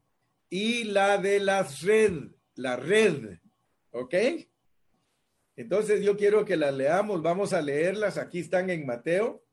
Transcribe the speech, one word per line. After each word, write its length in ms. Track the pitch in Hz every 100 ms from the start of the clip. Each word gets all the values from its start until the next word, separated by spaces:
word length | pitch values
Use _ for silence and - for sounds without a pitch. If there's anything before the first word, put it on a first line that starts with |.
| _ _ _ _ -
y 360 | 180 220 240 214
la 320 | 196 196 202
de 220 | 190 202
la 240 | 196 196 165 135
red, 480 | 170 220 214 165 107 _ _ -
la 200 | 127 123
red. 600 | 139 214 214 143 110 87 _ _ _ _ _
¿Ok? 240 | 120 127 175 240 330 - _ _ _ _ _ _ _ _ _ _ -
Entonces 480 | 117 190 208 208
yo 140 | 196 196
quiero 260 | 202 214
que 140 | 208 170
las 160 | 143
leamos. 480 | 139 135 180 208 185
Vamos 320 | 160 180 196
a 80 | 185
leerlas. 560 | 147 143 170 202 202 156
Aquí 220 | 123 175
están 300 | 160 185 185
en 160 | 170 135
Mateo. 580 | 117 160 180 233 - _